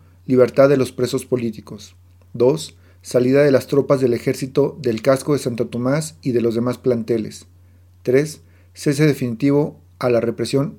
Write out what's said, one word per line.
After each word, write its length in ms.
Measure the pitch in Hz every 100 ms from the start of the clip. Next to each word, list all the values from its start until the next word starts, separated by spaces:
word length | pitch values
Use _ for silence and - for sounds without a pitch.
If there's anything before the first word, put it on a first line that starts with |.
| _ _ -
libertad 440 | 127 117 139 139
de 80 | 139
los 140 | 123
presos 340 | - 123 131 -
políticos. 680 | 123 117 104 - 104 - - _ _ _
Dos, 440 | 120 123 156 - - _ _
salida 420 | - 127 127 139
de 80 | 147
las 160 | 127 -
tropas 340 | 139 131 139
del 120 | 127
ejército 640 | 117 139 127 131 143 143 -
del 200 | 123 110
casco 320 | 135 131 -
de 60 | 139
Santo 280 | 127 117 117
Tomás 500 | 120 127 147 156 -
y 100 | 135
de 100 | 117
los 140 | 117 113
demás 220 | 123 120
planteles. 680 | 127 117 110 113 104 - - _ _ _ _ _
Tres, 400 | 127 131 151 - _ _ _
cese 320 | - 151 139 156
definitivo 720 | 135 123 113 139 143 160 - _ -
a 100 | 127
la 120 | 117
represión 560 | 117 113 113 135 175